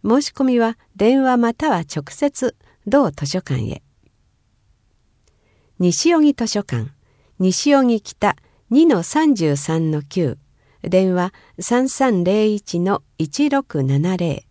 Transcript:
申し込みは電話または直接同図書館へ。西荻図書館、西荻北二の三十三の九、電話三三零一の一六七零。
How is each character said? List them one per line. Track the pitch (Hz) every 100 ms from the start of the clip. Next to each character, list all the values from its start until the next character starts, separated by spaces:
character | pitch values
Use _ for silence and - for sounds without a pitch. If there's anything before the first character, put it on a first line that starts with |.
申 | 202 247
し | 294
込 | -
み | 262 240
は | 226 226 _ -
電 | 214 269
話 | 262 247
ま | 233
た | 233 311
は | 180
直 | 139 - 143
接 | - 285 - 254 - _ _ -
同 | 262 233
図 | 147 143
書 | 185
館 | - 131 107
へ。 | - _ _ _ _ _ _ _ _ _ _ _ _ _ _ _ _ _ _ _ _
西 | 180 170 330
荻 | 339 302
図 | 277 226
書 | 208
館、 | - 120 110 _ _ _ _ _
西 | 185 180 285
荻 | 285 254 226
北 | - - 208 - _ _ _
二 | 254 330
の | 208
三 | 170 294 311
十 | 233 160 143
三 | 143 160 160
の | 151
九、 | 143 190 156 - _ _ _ _
電 | - 185 190
話 | 180 180 _ _ -
三 | - 240 262
三 | - 269 196
零 | 175 208 214
一 | 208 - 175
の | 180 202 _ _
一 | 156 - 294
六 | 277 269 151
七 | 135 139 170 185
零。 | 170 - _